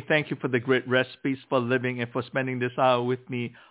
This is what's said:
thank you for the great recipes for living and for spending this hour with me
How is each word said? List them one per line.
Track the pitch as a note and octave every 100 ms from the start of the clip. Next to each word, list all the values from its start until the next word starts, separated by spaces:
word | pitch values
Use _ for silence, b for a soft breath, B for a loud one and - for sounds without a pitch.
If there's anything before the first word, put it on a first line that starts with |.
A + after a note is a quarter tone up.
| B2
thank | D#3 D3
you | C#3+
for | C#3+
the | B2
great | B2+ B2+ B2
recipes | B2+ B2+ - C#3+ C3 -
for | C3+
living | A#2 B2+ B2 B2
and | A#2
for | C3
spending | A#2+ C3+ C3 B2+
this | B2 B2
hour | C3 B2
with | B2 B2+ -
me | B2 A#2 B B